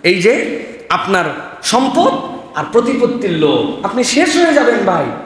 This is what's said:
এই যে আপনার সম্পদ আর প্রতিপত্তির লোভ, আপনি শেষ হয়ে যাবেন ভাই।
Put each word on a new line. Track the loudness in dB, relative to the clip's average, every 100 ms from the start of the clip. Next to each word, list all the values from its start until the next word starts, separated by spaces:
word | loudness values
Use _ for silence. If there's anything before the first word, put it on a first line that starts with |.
এই | 2 4
যে | 4 2 -2 -6 -10 -16 -4
আপনার | -4 0 0 0 -6 -12 -10
সম্পদ | -2 0 2 2 2 0 -6 -12 -10 -8
আর | 0
প্রতিপত্তির | 0 2 0 0 0 -2
লোভ, | 0 2 2 -2 -4 -4
আপনি | -2
শেষ | 0 2 2 4
হয়ে | 4
যাবেন | 4 2 2 0
ভাই। | 0 -2 -6